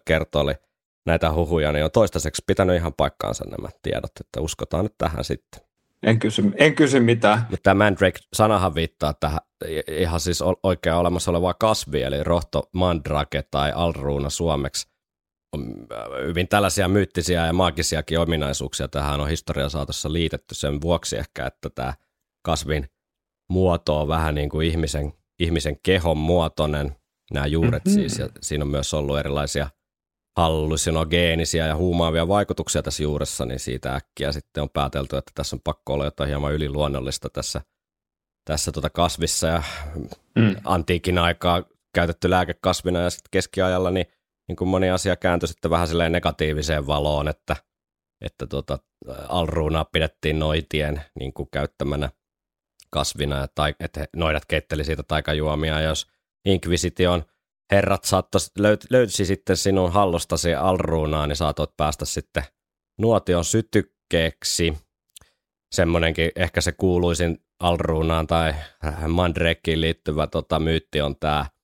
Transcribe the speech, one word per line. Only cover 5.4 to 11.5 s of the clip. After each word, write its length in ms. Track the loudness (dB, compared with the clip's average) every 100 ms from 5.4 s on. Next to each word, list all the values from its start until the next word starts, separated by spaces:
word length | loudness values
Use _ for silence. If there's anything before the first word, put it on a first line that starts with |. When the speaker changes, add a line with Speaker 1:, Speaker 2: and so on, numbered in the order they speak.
| _ -20 _ _ _ -4
Speaker 2:
En 160 | 2 2
kysy, 240 | 2 2 2 6
en 180 | 4 6
kysy 240 | 4 6
mitään. 460 | 4 6 6 4 2
Speaker 1:
Mut 100 | 2
tää 100 | 4
Mandrake-sanahan 1000 | 6 4 4 2 0 _ 2 4 4 2 0
viittaa 380 | -4 -2 -4
tähän 260 | -2 -2 -4 -6 -12 -8
i-, 340 | -6 -4 -2
ihan 180 | 0 0
siis 220 | -2 0
o-, 180 | 0 0
oikeaa 360 | 0 0 2 2
olemassa 320 | 2 0 0
olevaa 220 | 0 0